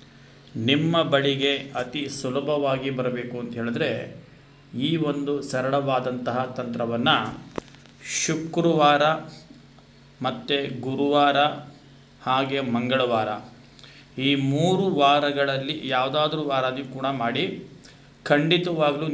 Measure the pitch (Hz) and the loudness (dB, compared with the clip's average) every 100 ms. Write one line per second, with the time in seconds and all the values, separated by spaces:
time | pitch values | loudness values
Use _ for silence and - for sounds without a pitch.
0 | - - - - - 117 117 147 160 165 | -20 -20 -20 -20 -12 -2 2 2 4 2
1 | 160 139 139 135 139 139 - 127 123 151 | 2 2 2 0 0 -2 -4 -8 -6 -6
2 | 135 - 131 135 143 147 139 135 135 131 | -6 -4 -2 -2 -2 0 0 0 -2 -2
3 | 123 120 117 123 120 117 117 151 147 110 | -2 -4 -6 -8 -8 -6 -4 -2 -2 -4
4 | - - - - - - - 117 147 165 | -8 -14 -20 -20 -20 -20 -12 -4 0 0
5 | 147 139 139 143 - 127 131 143 139 127 | 0 -2 -2 -4 -2 -2 0 0 0 0
6 | 123 123 123 123 131 - 120 117 117 117 | 0 -4 -2 -2 -4 -6 -6 -4 -2 0
7 | 143 151 127 - - - - - - - | 2 2 0 -8 -14 -14 -14 -18 -20 -18
8 | - - - 156 160 170 170 160 147 147 | -8 -4 -2 -2 -4 0 2 6 6 6
9 | 151 156 - - - - - - - - | 4 0 -4 -16 -20 -20 -20 -20 -20 -20
10 | - - 127 117 - 139 139 120 127 135 | -20 -8 -6 -4 -2 -2 -2 -6 -4 0
11 | 143 143 143 139 147 - - - - - | 2 4 4 4 2 0 -12 -20 -20 -20
12 | - - 131 131 135 139 131 120 123 131 | -20 -8 0 0 0 -2 0 0 2 2
13 | 123 113 107 107 - - - - - - | 2 2 0 -4 -10 -20 -20 -20 -20 -20
14 | - - 135 139 135 143 170 190 190 147 | -14 -2 0 2 2 2 4 4 2 4
15 | 139 147 143 139 139 135 135 151 131 127 | 4 6 2 0 0 -2 -4 -6 -2 0
16 | 135 151 151 156 143 135 131 131 139 135 | 0 0 0 0 -2 0 0 -2 -8 -6
17 | 135 135 117 123 190 - - - - - | -4 -2 -2 -2 -4 -6 -12 -20 -20 -20
18 | - - - 147 160 175 175 165 147 143 | -20 -10 2 2 4 2 2 2 2 2
19 | 156 | -2